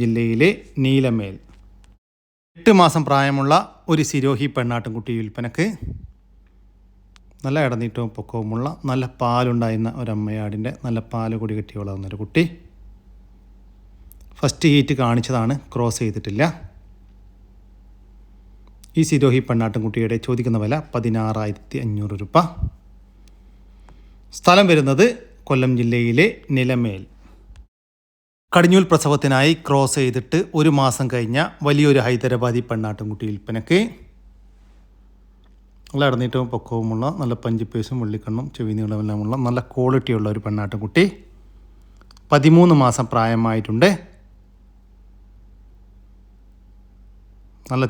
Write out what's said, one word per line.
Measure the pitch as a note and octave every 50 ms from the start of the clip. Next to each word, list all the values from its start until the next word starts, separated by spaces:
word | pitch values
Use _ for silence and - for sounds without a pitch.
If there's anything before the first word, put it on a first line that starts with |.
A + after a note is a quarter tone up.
| A#2+
ജില്ലയിലെ | A#2 A2+ A#2 A#2 A2+ A2+ A#2 D3+ F#3+ - - - - - - C3
നീലമേൽ. | C3 C3+ C3+ C3 B2 A2+ A2 G2+ F#2+ F#2 - - - - - - - - - - - _ _ _ _ _ _ _ _ _ _ _ _ _ E3+
എട്ട് | - A3+ G#3 F#3+
മാസം | F3 D#3 - E3 C#3+ C3+
പ്രായമുള്ള | C#3 C#3 C#3 C#3 C#3 C#3 C3+ C#3 D#3 F#3 G#3 - - _ _ -
ഒരു | D#3+ D#3 D3 -
സിരോഹി | - C#3 B2+ C#3 C3+ G#2+ C#3+ C3 -
പെണ്ണാട്ടിൻകുട്ടി | C3 A#2+ A#2+ A#2+ A#2 G#2 A#2 A2 A#2 G#2 - A#2 A2+
വിൽപ്പനക്ക്. | A2 G#2 - B2 A#2+ A#2 - D#3+ F3 A3 G3 - - - - - - - - _ _ _ _ _ _ _ _ _ _ _ _ _ _ _ _ _ _ _ - - _ _ _ - -
നല്ല | C3+ C#3 D#3 D3
ഇടനീട്ടവും | B2 A#2+ A2+ A#2+ A2+ - B2 A#2+ G#2+ -
പൊക്കവുമുള്ള | - G2+ - - A2+ G#2+ A2 A2+ A2+ B2+ C#3+ - - - C3+
നല്ല | B2+ C3 B2+ B2 - -
പാലുണ്ടായിരുന്ന | B2+ A#2+ A#2+ B2 B2+ B2 A#2+ A#2+ A#2 A2+ A2 G#2+ A2+ A2+ - B2+
ഒരമ്മയാടിൻ്റെ | A#2+ A2 G#2+ G#2+ G#2+ G#2+ G#2+ G#2+ G#2+ G#2 G#2 G#2+ A2 B2+ C3 - -
നല്ല | B2 A2+ A#2 A2+ -
പാല് | - A2+ A2+ A2+ A2+ G#2+
കൂടി | A2+ G#2+ G#2+
കെട്ടി | G#2+ G2+ - - G#2
വളർന്നൊരു | G2+ G2 F#2+ F#2+ G2 F#2 G#2 G2+
കുട്ടി. | G#2+ - - E3 F3 E3+ - - - - - - - - - - _ - - - - - - - _ - - - - - - - - - - - - - - - - - - -
ഫസ്റ്റ് | - C3 - - - D#3
ഹീറ്റ് | C#3+ C#3+ C3+ - C#3 C3
കാണിച്ചതാണ്, | B2+ A#2+ A#2+ A#2+ A2+ - B2+ A#2 A2 A#2 C#3+ C#3 - -
ക്രോസ് | - B2 A#2+ A#2 A2 -
ചെയ്തിട്ടില്ല. | B2 A2 F#2+ G#2+ - G#2+ G2+ A2 D3+ E3 D#3+ - - - - - - - - - - - - - - - - - - - - - - - - - - - - - - - - - - - - - - - - - - - - - - - - E3
ഈ | D#3 D#3
സിരോഹി | D#3 C3 C#3+ C3 B2 C3 - -
പെണ്ണാട്ടിൻകുട്ടിയുടെ | A#2 A2+ A2+ A2 G2+ A2+ A2 A2 G#2 A#2 A2+ G#2+ A#2 G#2 -
ചോദിക്കുന്ന | - B2 A#2+ A2+ B2 A2+ G#2+ G#2
വില | G#2+ C#3+ D#3 D3 - -
പതിനാറായിരത്തി | A#2+ A2+ A#2 A2 A2+ A2 A2 G#2+ G#2+ G#2+ G#2 - - - - - C3+ B2+
അഞ്ഞൂറ് | A2 G#2 G#2 G#2 G2 G#2 F#2+
രൂപ. | G#2 - - E3 F3 E3 F3 - - - - - - - - - - _ _ - - - - - - - - - - - - - - - - - - - - - - - - -
സ്ഥലം | - F3+ F3+ G3 G3+ F3
വരുന്നത് | E3 D3+ C3+ C3+ C3+ C#3 G#3 B3 A#3 - - - - - - -
കൊല്ലം | C#3 C3 B2+ C3 B2+ A#2+
ജില്ലയിലെ | A#2+ A#2 A#2+ A#2+ A#2 A#2 A#2 C#3 F#3 - - - - - C#3+ C3
നിലമേൽ. | B2+ B2+ B2+ A#2+ A#2+ A2 G2 F#2+ - - - - - - - - - - - - - _ _ _ _ _ _ _ _ _ _ _ _ _ _ _ _ _ -
കടിഞ്ഞൂൽ | F3 E3+ F3 F#3 G3 F3 F3 E3+
പ്രസവത്തിനായി | D3+ - C#3+ D3 C#3 - C3+ C3+ C3 C3+ D#3+ E3 E3 - -
ക്രോസ് | C#3 C#3 C3+ B2+ - C#3+
ചെയ്തിട്ട് | C3 B2 A#2 B2+ - - D#3 E3+ - - - D#3
ഒരു | D#3 D#3+ C#3+ C#3
മാസം | C3+ C3 A#2 - C3 A#2+ B2+
കഴിഞ്ഞ | B2 A2+ G#2+ A#2+ C#3+ E3+ - - - C#3 C#3+
വലിയൊരു | C#3+ D3 D3+ D3 C3+ C3+ A2+ B2
ഹൈദരാബാദി | B2+ A2+ - B2+ B2+ A#2 B2 A#2+ A#2 A#2+ A#2+ -
പെണ്ണാട്ടിൻകുട്ടി | A#2 A2 A2 G#2+ G#2 - G#2+ G#2+ G#2+ - A#2 G#2+
വിൽപ്പനക്ക്. | G#2 G2+ - - A2 A#2 - - E3 F#3+ A3+ A#3 - - - - - _ - - - - - - _ _ _ - _ _ - _ _ _ _ _ _ _ _ _ _ _ _ _ _ _ _ _ _ _ - -
നല്ല | - C#3 C#3+ C#3
ഇടനീട്ടവും | B2+ A#2 B2+ A#2+ - B2+ B2+ A#2+
പൊക്കവുമുള്ള | A#2+ A2 - - A#2 A2+ A2 A2+ A2+ A2 B2 D3 F#3+ G3+
നല്ല | - A#2 A#2+ -
പഞ്ച് | - A#2 A2+ A2+ A2+ -
പേസും | - A2+ G#2+ - C3 B2
വെള്ളിക്കണ്ണും | A2 G#2 G#2+ G#2 - G#2 A2 A#2+ C#3 C#3+ -
ചെവി | - A#2 G#2+ G#2+ A2
നീളമെല്ലാമുള്ള | A2 G#2 G#2+ G#2+ G#2+ G#2+ G#2 G#2 G#2 G#2+ B2+ C3+ B2
നല്ല | A#2+ B2 B2 - -
ക്വാളിറ്റിയുള്ള | - C3 B2 B2+ C3 C3 - - A#2 G#2+ G#2+ G#2
ഒരു | G#2 G#2+ G2+
പെണ്ണാട്ടിൻകുട്ടി. | G#2+ G#2+ G#2+ G#2 F#2+ - G#2 G#2+ G#2 - E3 G3 F#3+ - - - - - - - - - - - - - - - - - - - - - - - -
പതിമൂന്ന് | D3 D3 C3+ D#3 D#3+ E3+ F3+ F3+ D#3+ C#3+
മാസം | C3 B2 - - A#2 -
പ്രായമായിട്ടുണ്ട്. | - A#2+ A2+ A2+ A#2 A2+ A2+ A2+ A2+ A2 A2 - G#2+ A#2+ E3 G3+ F#3+ - - - - - - - - - - _ - - - - - _ _ - _ - - - - - - - - - - - - - - - - - - - - - - - - - - - - _ _ - - _ - - - - - - - - - - - - - - - - - - - - - -
നല്ല | B2+ C3 C3